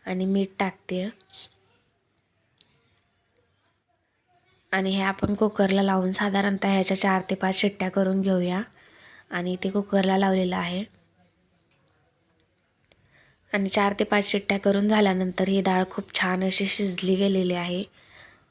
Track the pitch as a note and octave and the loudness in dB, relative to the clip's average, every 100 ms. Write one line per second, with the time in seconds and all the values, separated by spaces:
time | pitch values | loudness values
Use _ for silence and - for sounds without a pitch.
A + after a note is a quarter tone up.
0 | - F#3 F#3+ G3 G3 - F#3+ - - F3+ | -8 -4 0 0 -2 -2 -4 -6 -8 -6
1 | G3+ - _ - - _ _ _ _ _ | -6 -10 _ -20 -20 _ _ _ _ _
2 | _ _ _ _ _ _ _ _ _ _ | _ _ _ _ _ _ _ _ _ _
3 | _ _ _ _ _ _ _ _ _ _ | _ _ _ _ _ _ _ _ _ _
4 | _ _ _ _ _ _ - F#3+ F#3+ G3 | _ _ _ _ _ _ -4 -2 0 0
5 | F#3+ G3 - G#3 G#3+ - G3 F#3+ G3 F#3+ | -2 -2 -2 0 0 2 2 2 2 2
6 | F#3 F#3+ G#3 G3 G3+ G3 G3 G3 F#3+ F#3+ | 2 0 0 0 0 0 2 2 2 0
7 | G3 F#3+ F#3 F#3+ F#3+ F#3+ G3+ G3+ F#3 G3 | 2 0 0 -2 -2 0 -2 -2 -4 0
8 | F#3+ G3 F#3+ F#3 F3+ F3+ A#3 _ - - | 0 2 2 0 0 -2 -6 _ -20 -20
9 | - - - F#3 F3+ F3+ G3 G3+ G3 G3+ | -20 -20 -8 -6 -4 -4 -2 -2 0 0
10 | F#3+ F#3+ G3 F#3+ F#3 F#3 F3 F3+ G#3+ _ | 2 2 4 2 0 -2 -4 -6 -8 _
11 | _ _ _ _ _ _ _ _ _ _ | _ _ _ _ _ _ _ _ _ _
12 | _ _ _ _ _ _ _ _ _ _ | _ _ _ _ _ _ _ _ _ _
13 | _ _ _ _ _ G3+ G3 - G3+ G3+ | _ _ _ _ _ -2 0 2 2 0
14 | G#3 G#3 G3+ G3+ - G3 G3+ G3 G#3 G#3+ | 0 0 0 -2 -2 -2 2 2 2 4
15 | G3+ F#3 F#3 F3+ F#3+ G3 F#3+ F#3 F#3 - | 4 2 -2 0 0 2 2 2 0 -4
16 | - - F#3 F#3 F#3+ F#3+ G3 - G3 F3+ | -8 -4 -2 0 -2 -2 -2 -2 -2 -2
17 | F#3 F#3+ G3+ F#3+ F3+ F3 F3 F3+ G#3 _ | 0 2 2 2 0 -2 -4 -6 -8 _
18 | - - - - _ | -20 -20 -20 -20 _